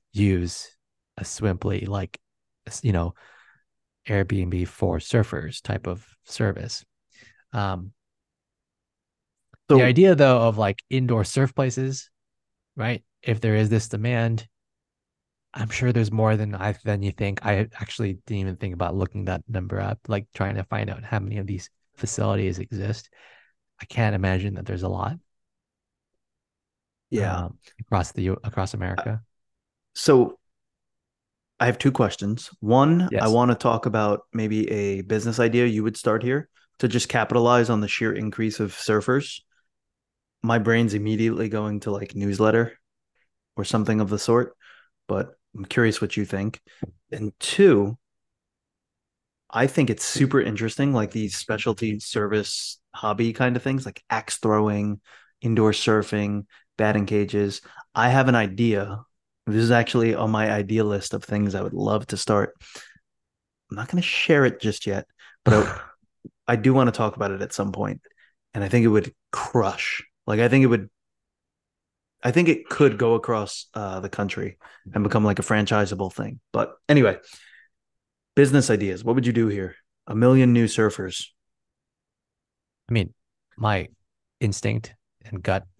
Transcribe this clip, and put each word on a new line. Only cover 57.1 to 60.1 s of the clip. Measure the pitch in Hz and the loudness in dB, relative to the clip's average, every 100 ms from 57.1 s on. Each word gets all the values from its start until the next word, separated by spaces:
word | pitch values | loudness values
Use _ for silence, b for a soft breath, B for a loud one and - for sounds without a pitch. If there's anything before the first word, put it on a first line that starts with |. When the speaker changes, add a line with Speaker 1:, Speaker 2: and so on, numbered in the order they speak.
| 107 101 104 101 98 B B B | 0 0 -2 -2 -4 B B B
Speaker 2:
I | - 120 | 0 2
have | 135 127 | 4 4
an | 120 | 4
idea. | 101 98 117 104 101 107 - _ _ _ - | 2 0 0 0 -4 -10 -14 _ _ _ -2
This | 107 | 0
is | 113 | 4
actually | 120 113 123 113 | 4 4 2 2